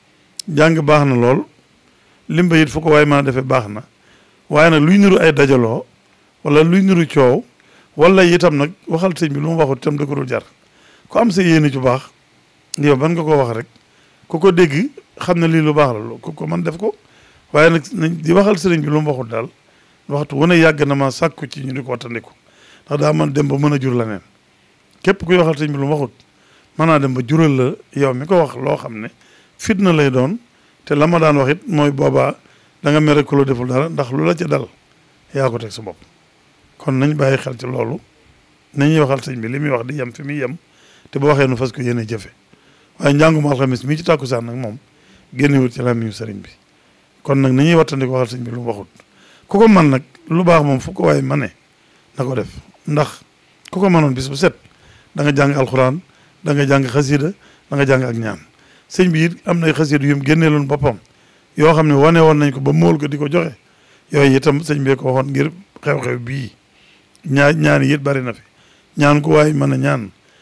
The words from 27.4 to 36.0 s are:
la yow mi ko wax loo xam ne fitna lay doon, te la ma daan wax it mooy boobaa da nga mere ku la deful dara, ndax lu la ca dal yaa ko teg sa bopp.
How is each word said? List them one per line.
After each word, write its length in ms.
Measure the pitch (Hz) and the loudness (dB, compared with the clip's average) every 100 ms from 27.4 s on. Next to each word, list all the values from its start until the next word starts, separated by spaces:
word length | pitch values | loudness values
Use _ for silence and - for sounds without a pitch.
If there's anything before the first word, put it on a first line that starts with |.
| 160 131 | 2 2
la 160 | 127 196 _ 139 | 0 -4 _ -4
yow 180 | 139 | -2
mi 120 | 123 151 | -2 0
ko 80 | 180 | 0
wax 120 | 151 123 | 0 -4
loo 220 | 135 143 | -4 -4
xam 220 | 139 113 | -6 -14
ne 60 | 117 - _ _ _ _ | -14 -16 _ _ _ _
fitna 340 | - 196 190 | -4 0 2
lay 200 | 160 139 | 2 2
doon, 260 | 127 131 233 - _ _ _ - | 2 0 -4 -12 _ _ _ -4
te 80 | |
la 140 | 147 156 | 0 2
ma 100 | 170 | 2
daan 180 | 160 147 | 2 2
wax 120 | 131 | 0
it 160 | 160 285 | -2 -2
mooy 220 | 156 143 | 0 0
boobaa 460 | 139 143 135 131 - _ _ _ _ | 0 0 0 -2 -4 _ _ _ _
da 80 | 147 | 0
nga 80 | 151 | 2
mere 240 | 151 147 | 2 2
ku 120 | 139 143 | 2 0
la 80 | |
deful 220 | 135 123 123 | 0 -2 -2
dara, 220 | 127 160 | -2 -2
ndax 220 | 151 127 | -4 -6
lu 120 | 139 | -2
la 120 | 160 170 | -2 -2
ca 100 | 170 | -4
dal 220 | 143 123 _ _ _ _ _ _ | -4 -6 _ _ _ _ _ _
yaa 160 | 139 131 | -4 -2
ko 80 | 117 | -4
teg 140 | 113 | -10
sa 100 | 98 | -14
bopp. 160 | 104 85 | -16 -18